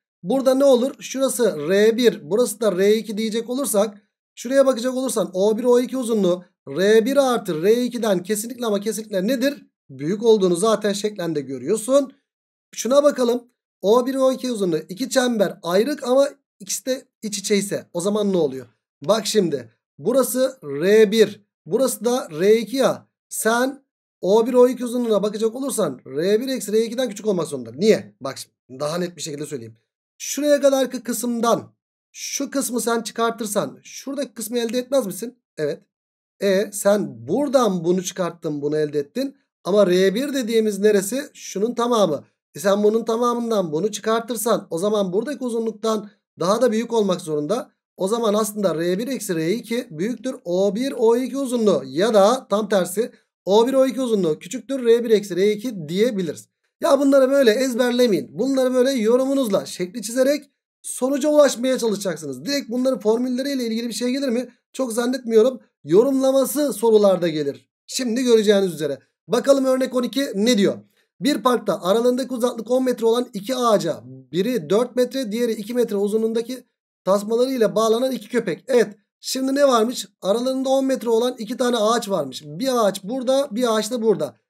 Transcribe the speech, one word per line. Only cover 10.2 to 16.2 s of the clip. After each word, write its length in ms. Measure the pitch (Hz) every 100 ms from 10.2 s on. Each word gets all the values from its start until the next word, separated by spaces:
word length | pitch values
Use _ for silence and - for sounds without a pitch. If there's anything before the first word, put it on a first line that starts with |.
olduğunu 340 | 233 220 185 170
zaten 360 | 220 208 208
şeklen 420 | 202 208 208 170
de 60 | 156
görüyorsun. 720 | 131 135 127 214 220 269 277 - _ _ _ _ _
Şuna 280 | - 220 269
bakalım. 420 | 285 254 247 247 - _ _ _
O 240 | 185 240 247
bir 80 |
O 180 | 269 262
iki 200 | 262 254
uzunluğu 260 | 226 190 160 -
iki 220 | 190 262
çember 480 | 262 247 233 180 -
ayrık 420 | 170 185 240 302
ama 240 | 247 262